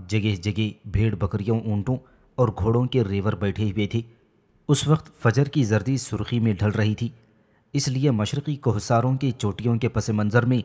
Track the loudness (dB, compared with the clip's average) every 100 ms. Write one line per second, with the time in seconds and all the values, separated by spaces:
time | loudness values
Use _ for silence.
0 | -4 -2 0 -2 -2 -2 -4 -6 -4 0
1 | 0 0 -2 -2 -2 -2 0 -2 -2 -4
2 | -6 _ _ 0 0 0 0 2 2 0
3 | 0 0 -2 -2 -2 -2 -2 -2 -2 -4
4 | -6 -14 _ _ _ _ 2 4 4 2
5 | 0 -4 0 2 0 0 0 0 0 -2
6 | -2 -2 -2 0 0 2 0 0 0 -2
7 | -4 -8 _ _ _ _ _ -4 -2 0
8 | 2 2 0 -2 -4 -2 0 0 2 2
9 | 2 0 -2 -2 -4 -2 0 0 0 -2
10 | 0 0 2 2 2 2